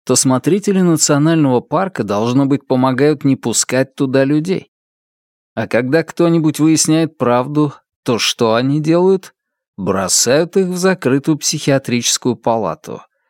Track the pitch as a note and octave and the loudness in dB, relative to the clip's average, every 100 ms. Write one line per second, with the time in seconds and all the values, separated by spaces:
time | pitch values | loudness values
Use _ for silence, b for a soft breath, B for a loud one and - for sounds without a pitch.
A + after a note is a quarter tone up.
0 | - B2+ C3 B2+ D3 G3 G3+ F#3+ F3 D#3 | -2 0 2 0 2 0 0 2 2 2
1 | - C#3+ D#3 D#3+ C#3 B2 - D#3 F#3+ C#3+ | 2 2 2 2 2 0 -2 -4 -4 -4
2 | G2+ G2+ A#2 C3 C#3 C#3 - B2+ C3 B2+ | -4 -2 0 0 2 0 -2 0 0 2
3 | D3 D3 C#3+ C3 A#2+ G#2+ - B2+ C3 - | 0 0 0 -2 -2 -4 -2 -2 -2 -4
4 | C3+ C3+ C3+ D3+ E3 F#3 - _ _ _ | 0 0 2 0 -2 -6 -8 _ _ _
5 | _ _ _ _ _ - G#2+ A#2+ B2+ D#3+ | _ _ _ _ _ -8 -2 -2 0 -2
6 | D#3+ - E3+ E3 D#3 D3 D#3 D3+ - D#3+ | -2 0 2 2 0 2 2 2 2 0
7 | D#3 - A#2+ B2 C3+ D3 D3 - _ _ | -2 -2 0 0 0 -2 -2 -4 _ _
8 | - A2+ - - A2+ A2+ C3 D3+ D3+ E3+ | -4 -2 -2 -2 0 2 0 0 0 2
9 | F#3 F#3+ - _ _ _ _ - F#2+ F#2 | 2 0 -4 _ _ _ _ -8 -4 -2
10 | F#2 - A#2 C#3+ E3+ G3 F3+ F3+ F#3 F#3 | 0 0 2 0 0 0 -2 0 -2 0
11 | B2+ C#3 D#3+ D3 - D3+ - C#3 - A#2+ | 0 0 0 -2 -4 -4 0 0 0 -4
12 | - - B2+ A2 A#2+ A2+ F#2 D#2 - - | -2 -2 -2 -2 -2 -2 -2 -8 -12 -18
13 | - b | -18 b